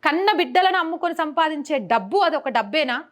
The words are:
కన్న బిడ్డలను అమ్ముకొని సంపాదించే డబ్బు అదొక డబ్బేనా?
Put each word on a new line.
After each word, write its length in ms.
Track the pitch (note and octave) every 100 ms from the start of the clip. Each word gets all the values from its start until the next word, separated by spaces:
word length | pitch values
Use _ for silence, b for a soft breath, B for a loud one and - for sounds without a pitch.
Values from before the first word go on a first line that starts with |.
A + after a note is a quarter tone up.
కన్న 280 | D#4 D#4 G4
బిడ్డలను 460 | E4+ D#4 B3+ F#4+ F#4+
అమ్ముకొని 360 | E4 F4 F4
సంపాదించే 640 | E4 D#4 D4+ D#4+ D4+ - C#4+
డబ్బు 400 | F#3+ A#3 G3 F4+
అదొక 320 | F4 D#4 C4
డబ్బేనా? 540 | A#3 G#3 D#4 C#4 B3 D#4+